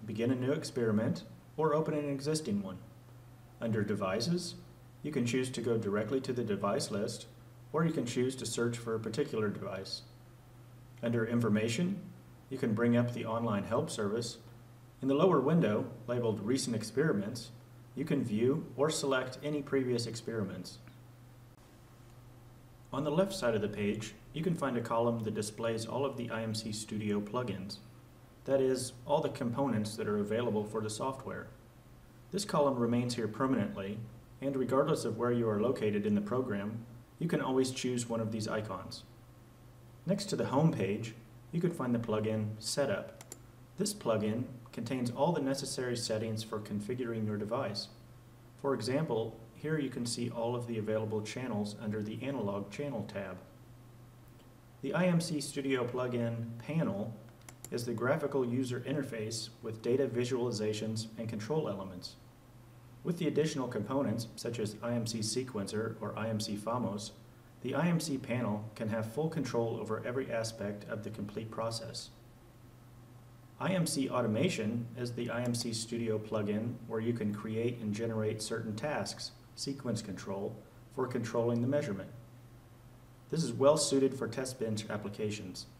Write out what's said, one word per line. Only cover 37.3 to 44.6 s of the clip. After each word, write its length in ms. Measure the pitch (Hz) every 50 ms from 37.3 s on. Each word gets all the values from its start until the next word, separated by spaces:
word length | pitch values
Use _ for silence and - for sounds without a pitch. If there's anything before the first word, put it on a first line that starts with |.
| - 151 135
always 280 | 127 131 131 131 123
choose 380 | - - - 127 123 120 120 -
one 100 | 117 113
of 140 | 113 107 107
these 160 | 110 107 113
icons. 560 | 110 110 104 - 95 92 92 - - - - - - - - - - - - - - - - - - - - - - - -
Next 180 | 160 190 202 - -
to 60 | -
the 100 | 123 120
home 260 | - 123 135 160 165 139
page, 420 | 113 98 95 101 110 117 - - - - - - - - - -
you 80 | 170
can 100 | 170 175
find 240 | 170 - 127 123 120
the 40 | 117
plugin 500 | 113 - 107 107 104 110 110 110 107 107 - -
Setup. 640 | - - - - - - 98 92 - - - - - - - - - - - - - - -
This 160 | - - 202 -
plugin 520 | - - 120 113 107 104 107 107 120 131 - - -